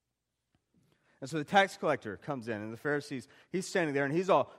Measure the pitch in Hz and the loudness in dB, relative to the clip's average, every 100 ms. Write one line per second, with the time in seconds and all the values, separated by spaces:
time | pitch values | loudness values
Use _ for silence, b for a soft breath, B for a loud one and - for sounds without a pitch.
0 | _ _ _ _ _ _ _ _ _ b | _ _ _ _ _ _ _ _ _ b
1 | b b 135 160 147 202 196 - 175 139 | b b -8 -6 2 4 4 2 -2 -2
2 | 110 92 - 139 113 107 107 113 151 147 | -4 -10 -8 -8 -6 -6 -6 -6 -4 -4
3 | 143 135 - B B 185 180 196 160 139 | -4 -10 -12 B B -8 -2 0 0 0
4 | 139 160 190 160 123 | 0 0 4 4 2